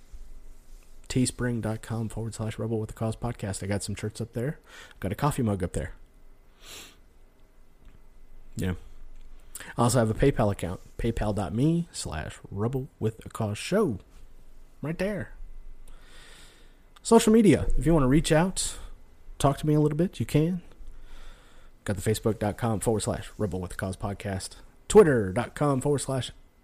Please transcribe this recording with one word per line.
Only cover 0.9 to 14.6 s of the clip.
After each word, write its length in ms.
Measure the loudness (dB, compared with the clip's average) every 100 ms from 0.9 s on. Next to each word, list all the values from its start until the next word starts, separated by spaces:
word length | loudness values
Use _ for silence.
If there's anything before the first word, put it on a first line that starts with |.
| -20 -4
teespring 500 | 0 0 0 -2 -2
dot 220 | -4 -6
com 260 | -6 -4 -4
forward 260 | -6 -8
slash 240 | -6 -6 -4
rebel 220 | -2 -2
with 100 | -4
a 40 |
cause 220 | -4 -4 -2
podcast. 460 | -6 -6 -6 -6
I 40 | -4
got 160 | -4
some 120 | -4
shirts 260 | -6 -6 -6
up 120 | -8
there. 260 | -4 -6 -6 -16 -20 -20 -8
Got 120 | -6
a 40 | 0
coffee 260 | 0 2
mug 200 | 0 0
up 120 | -2
there. 180 | -4 -6 -10 -20 -20 -20 -20 -20 -20 -18 -18 -18 -20 -20 -20 -20 _ -20 -20 -20 -20 -20 -20 -20 -20 -18 -16 -12 -6
Yeah. 180 | -4 -4 -10 -14 -14 -14 -16 -18 -18 -16 -10 0
I 60 |
also 160 | 4 4
have 120 | 2
a 40 |
PayPal 360 | 4 2 4 0
account, 300 | 0 -6 -8 -10 -4
paypal 380 | -2 0 -2
dot 200 | -2 -2
me 340 | 0 2 2 -2
slash 460 | -8 -8 -8 -8 -12 -12
rebel 380 | -6 -4 -4 -6 -4
with 260 | -4 -4 -12
a 20 |
cause 300 | -6 -4 -4
show. 400 | 0 0 2 -2 -10 -20 -20 -18 -20 -20